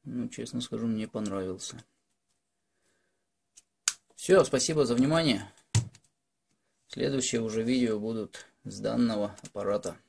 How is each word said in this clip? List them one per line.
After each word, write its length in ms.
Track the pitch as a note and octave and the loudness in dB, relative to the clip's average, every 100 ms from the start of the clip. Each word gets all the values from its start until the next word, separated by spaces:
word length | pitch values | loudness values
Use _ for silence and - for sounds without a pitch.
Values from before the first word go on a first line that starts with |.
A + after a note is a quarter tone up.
Ну, 260 | C#3 B2 A#2+ | -8 -6 -6
честно 320 | - A#2 A#2+ | -8 -8 -8
скажу, 280 | A#2+ A2+ A#2 | -6 -4 -2
мне 180 | A2 G#2+ | -2 -4
понравился. 760 | - G#2 F#2+ F#2 F#2 - - - _ _ _ _ _ _ _ _ _ _ _ _ _ _ _ _ - _ _ - - _ - | -4 -4 -4 -4 -6 -10 -14 -20 _ _ _ _ _ _ _ _ _ _ _ _ _ _ _ _ -20 _ _ -6 -6 _ -10
Всё, 260 | - F#3 | 6 6
спасибо 420 | C#3+ C3 - D3+ | 6 2 2 2
за 120 | B2 A#2+ | 4 4
внимание. 560 | C#3 E3 D#3 G2+ - - _ - - - _ _ _ _ _ _ _ _ _ | 4 4 4 0 -4 -16 _ 0 0 -14 _ _ _ _ _ _ _ _ _
Следующие 540 | - - C3+ B2 A#2 | -2 0 0 0 -2
уже 200 | A2+ A2 | -2 -2
видео 380 | A2+ B2+ A#2 G#2+ | 0 2 2 0
будут 460 | A2 A2+ G#2 - - _ | -2 -6 -8 -12 -20 _
с 160 | - G2+ | -14 -6
данного 560 | A2 A#2 A#2 G#2 G2+ - | -2 2 2 2 -2 -6
аппарата. 520 | - G#2 G2+ G#2 F2+ E2 | -12 -6 -2 0 -2 -8